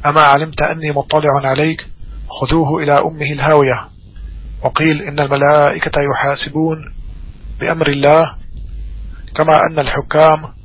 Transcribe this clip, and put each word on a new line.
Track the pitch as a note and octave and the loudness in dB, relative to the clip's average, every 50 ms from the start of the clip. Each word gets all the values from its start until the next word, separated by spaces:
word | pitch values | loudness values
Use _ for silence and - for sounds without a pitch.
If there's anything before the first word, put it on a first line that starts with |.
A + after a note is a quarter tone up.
| - | 0
أما | C#3+ D3 D#3 | 2 4 6
علمت | D3+ C#3+ C#3 C#3+ D#3 D#3+ C#3+ - | 6 6 6 4 2 -2 -2 -2
أني | D3 D3 D#3+ D#3+ D#3 D3+ | -2 -2 -2 -4 -6 -4
مطلع | C#3+ C#3+ - - D3+ D#3 D3 D3 C3+ C#3 C3+ C3+ | -2 -4 -2 0 0 2 2 2 0 2 0 0
عليك؟ | C3 C#3 D3+ D#3+ D#3+ - - - - - - - - - - | 0 0 0 0 -2 -4 -10 -14 -14 -14 -14 -14 -12 -12 -12
خذوه | - - - C3+ B2 D3+ E3 D#3+ C#3 D#3 D#3+ D3+ | -12 -8 -6 -2 0 2 2 2 2 0 -2 0
إلى | C#3+ | 2
أمه | C#3+ C#3 - E3 D#3+ D3+ D3+ C#3+ | 2 2 2 0 -4 -6 -6 -6
الهاوية". | D3+ C#3 C3+ D3+ D#3 D3 C#3+ C3 B2 G#2 - - - - - - - - - - - - - - - - - | -4 -2 2 4 4 4 4 4 0 -2 -4 -12 -18 -20 -20 -20 -18 -14 -14 -12 -12 -12 -12 -12 -12 -6 -6
وقيل | B2+ - - D#3 D#3+ D#3 D3 | -4 -2 0 0 0 0 0
إن | C#3 D3 C#3+ D3 | -4 -6 -2 -2
الملائكة | D3 C#3 C#3+ C#3 C#3 C#3+ D3+ D3+ D3 C#3+ C3+ - - - - D3 | -2 0 0 2 2 4 4 4 4 4 2 0 -4 -2 -2 0
يحاسبون | C#3+ C#3+ C3 - C3 C#3 C#3+ C3+ - C3+ C#3 D3+ D#3+ D#3+ D#3+ D#3+ D3+ - - - - - - - - - - - - - - - | 0 0 0 0 0 0 2 2 0 0 0 -2 -2 -2 -2 -6 -10 -14 -14 -12 -12 -12 -14 -14 -14 -16 -16 -16 -14 -14 -10 -6
بأمر | - - E3 E3 D#3 | -2 -2 0 0 0
الله، | C#3+ C#3+ C#3 C#3 C#3+ D3+ D#3+ E3 D#3 - - - - - - - - - - - - - - - - - - - - - | 0 0 2 4 6 6 6 4 2 -2 -12 -14 -14 -12 -12 -12 -12 -12 -12 -12 -12 -12 -12 -12 -12 -14 -14 -14 -10 -2
كما | - D3+ D#3+ D#3 D3+ - - | 0 2 4 4 4 4 2
أن | D#3+ D3+ | 0 -2
الحكام | C#3 - - C#3+ C#3 - - D3+ D#3 D#3 D#3 D#3 D#3 - - - | -2 0 -2 -4 -4 0 2 4 6 6 4 2 -2 -12 -16 -18